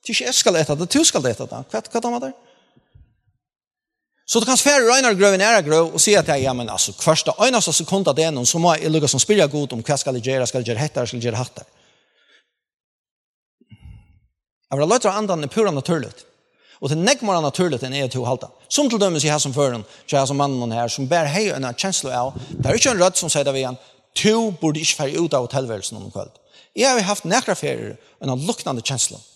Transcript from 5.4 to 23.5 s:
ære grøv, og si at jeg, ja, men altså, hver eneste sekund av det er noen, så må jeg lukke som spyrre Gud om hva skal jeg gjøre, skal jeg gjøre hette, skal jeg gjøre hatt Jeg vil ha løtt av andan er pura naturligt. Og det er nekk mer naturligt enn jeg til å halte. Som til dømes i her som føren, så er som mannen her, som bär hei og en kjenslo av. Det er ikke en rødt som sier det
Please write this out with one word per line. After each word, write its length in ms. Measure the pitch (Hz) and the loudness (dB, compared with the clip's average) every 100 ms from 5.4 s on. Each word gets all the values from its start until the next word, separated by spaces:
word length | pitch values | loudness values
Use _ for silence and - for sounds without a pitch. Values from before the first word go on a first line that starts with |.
ære 200 | 208 226 | 4 4
grøv, 300 | 151 156 165 165 | 4 2 2 2
og 60 | |
si 100 | - 202 | 4 4
at 80 | 156 | 4
jeg, 160 | 143 | 0
ja, 100 | 131 127 | 0 -2
men 140 | 117 | -4
altså, 200 | 98 - 101 | -4 -4 -2
hver 520 | - 160 - - 233 | 2 2 2 2 2
eneste 260 | 247 180 156 | 2 0 -2
sekund 320 | 160 196 175 | 0 0 2
av 80 | 135 | 2
det 100 | 160 | 0
er 60 | 143 | 0
noen, 120 | 123 | 0
så 120 | 170 | 2
må 140 | 175 156 | 2 2
jeg 160 | 160 | 2
lukke 160 | 156 143 | 0 2
som 80 | 139 | 0
spyrre 280 | - 208 151 | 2 4 4
Gud 200 | 147 143 117 | 2 -4 -6
om 80 | |
hva 120 | 113 143 | -2 -2
skal 160 | - 127 | -2 -4
jeg 80 | 120 | -2
gjøre, 200 | 131 123 | -2 0
skal 120 | 131 | -2
jeg 120 | 117 | -4
gjøre 120 | 110 | -4
hette, 240 | 151 - 120 | -2 -4 -6
skal 120 | 123 | -4
jeg 80 | 120 | -4
gjøre 120 | 113 | -4
hatt 240 | 123 - - _ _ _ _ _ _ _ _ _ _ _ _ _ _ _ _ _ _ _ _ - - - _ _ _ _ _ _ _ | -6 -10 -20 _ _ _ _ _ _ _ _ _ _ _ _ _ _ _ _ _ _ _ _ -20 -20 -20 _ _ _ _ _ _ _
Jeg 60 | 139 | -2
vil 40 | 156 | 2
ha 40 | |
løtt 140 | 240 214 | 2 2
av 120 | 202 | 0
andan 240 | 214 170 143 | -2 -2 -2
er 60 | |
pura 180 | 214 208 | 0 0
naturligt. 540 | 147 127 170 107 - - _ _ _ _ _ | 0 -2 -4 -4 -14 -20 _ _ _ _ _
Og 80 | 135 | -4
det 60 | 156 | 0
er 60 | 190 | 0
nekk 160 | 277 | 0
mer 180 | 214 180 160 | 0 0 0
naturligt 380 | 160 180 147 131 | 0 -2 -2 -4
enn 80 | |
jeg 180 | 139 131 | -4 -4
til 120 | 127 | -4
å 40 | 120 | -4
halte. 200 | 131 - _ _ | -4 -6 _ _
Som 200 | - 294 | 0 0
til 80 | 220 | 2
dømes 240 | 196 160 | 2 2
i 60 | 151 | 0
her 100 | 151 | 0
som 140 | 143 131 | -2 0
føren, 280 | 139 120 101 - - | 0 -2 -10 -18 -2
så 80 | 143 | 0
er 80 | 135 | 0
som 120 | 139 | 0
mannen 320 | 143 131 120 | 0 -2 -4
her, 160 | 113 120 | -4 -4
som 180 | - 131 | -4 -2
bär 220 | 170 151 | 0 0
hei 220 | 160 214 | 0 -2
og 80 | 139 | -2
en 160 | 131 123 | -6 -6
kjenslo 320 | 190 185 135 | -4 -4 -4
av. 220 | 127 127 - - | -4 -4 -6 -14
Det 180 | - 127 | -6 -2
er 120 | 214 | 2
ikke 120 | 277 220 | 2 4
en 80 | |
rødt 160 | 180 180 | 4 2
som 80 | 165 | -2
sier 140 | 151 | 0
det 80 | 139 | 0